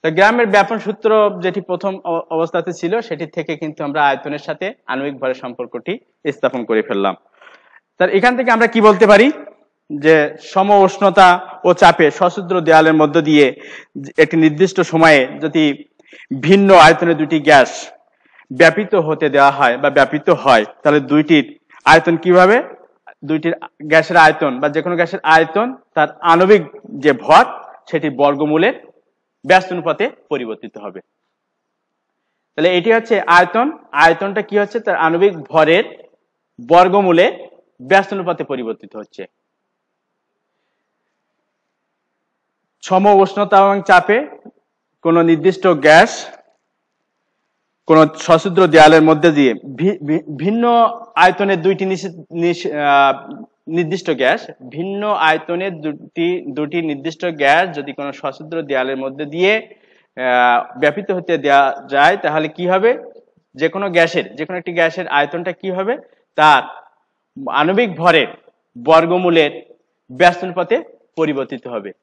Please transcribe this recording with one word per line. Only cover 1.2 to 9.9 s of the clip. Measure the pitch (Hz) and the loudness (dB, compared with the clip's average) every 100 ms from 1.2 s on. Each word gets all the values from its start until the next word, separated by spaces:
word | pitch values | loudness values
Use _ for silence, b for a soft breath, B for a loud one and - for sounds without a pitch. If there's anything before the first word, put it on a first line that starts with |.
| 208 185 | 0 -2
যেটি | 185 190 | -6 -8
প্রথম | - 175 151 135 | -8 -8 -6 -8
অ-, | 175 165 - | -8 -8 -6
অবস্থাতে | 160 165 175 170 | -6 -4 -4 -6
ছিল | 170 175 226 | -8 -6 -6
সেটি | 226 151 160 | -6 -12 -10
থেকে | - 156 151 | -10 -10 -10
কিন্তু | 156 151 | -10 -10
আমরা | 147 147 143 | -8 -2 -2
আয়তনের | 131 151 147 | -2 -8 -12
সাথে | 160 151 190 262 - | -10 -10 -10 -12 -10
আণবিক | 127 143 131 | -8 -8 -8
ভরের | 131 | -8
সম্পর্কটি | 131 127 120 120 120 139 214 _ _ 151 | -8 -12 -14 -14 -12 -10 -12 _ _ -10
স্থাপন | 143 123 123 | -4 -6 -4
করে | 110 110 | -4 -4
ফেললাম। | 107 98 98 92 _ b b b b b _ _ | -2 -4 -4 -6 _ b b b b b _ _
তার | 180 | -2
এখান | 196 240 254 | 2 0 -2
থেকে | 247 | -2
আমরা | 226 233 | 0 0
কি | 226 | 4
বলতে | 214 190 208 | 4 4 6
পারি? | 202 262 - - _ _ _ _ | 6 4 0 -18 _ _ _ _